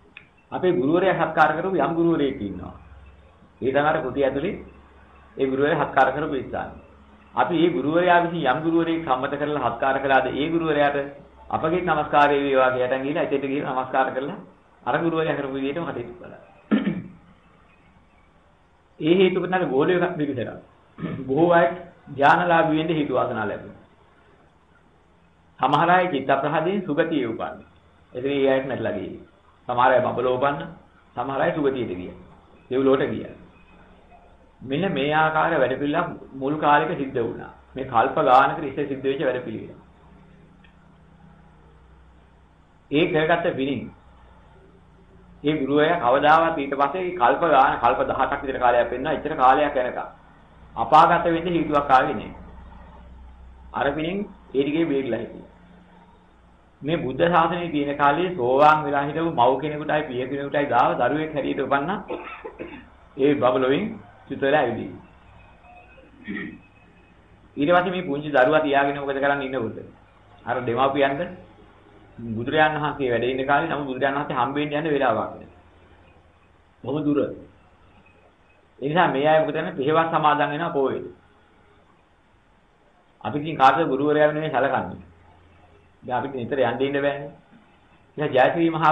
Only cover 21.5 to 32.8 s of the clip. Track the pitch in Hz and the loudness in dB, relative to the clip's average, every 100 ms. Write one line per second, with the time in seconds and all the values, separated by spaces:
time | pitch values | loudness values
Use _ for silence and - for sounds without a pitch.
21.5 | 170 175 - - - - 135 143 170 175 | 6 4 0 -14 -20 -10 2 4 4 4
22.5 | 165 160 156 160 147 139 123 120 113 104 | 4 4 2 0 -2 0 -2 -2 -4 -6
23.5 | 80 80 - - _ _ _ _ _ _ | -6 -12 -20 -20 _ _ _ _ _ _
24.5 | _ _ _ _ _ _ _ _ _ _ | _ _ _ _ _ _ _ _ _ _
25.5 | - - 147 170 185 180 139 139 139 147 | -4 0 2 4 4 2 -2 0 0 0
26.5 | 156 165 202 151 147 160 147 117 104 80 | 0 -2 -2 -2 -2 0 0 -2 -6 -8
27.5 | - - _ _ _ _ 127 135 143 135 | -10 -20 _ _ _ _ -8 -4 0 2
28.5 | 135 135 113 107 101 90 92 - _ _ | 2 -2 -4 -4 -6 -8 -14 -20 _ _
29.5 | _ - 120 127 123 117 113 127 123 139 | _ -4 2 4 4 2 0 0 0 -2
30.5 | 156 170 - _ _ _ - 131 135 170 | -2 -10 -16 _ _ _ -8 -6 -2 -2
31.5 | 156 139 131 101 90 92 - - - _ | 0 -2 -2 -6 -8 -12 -16 -20 -20 _
32.5 | - - 131 | -20 -6 0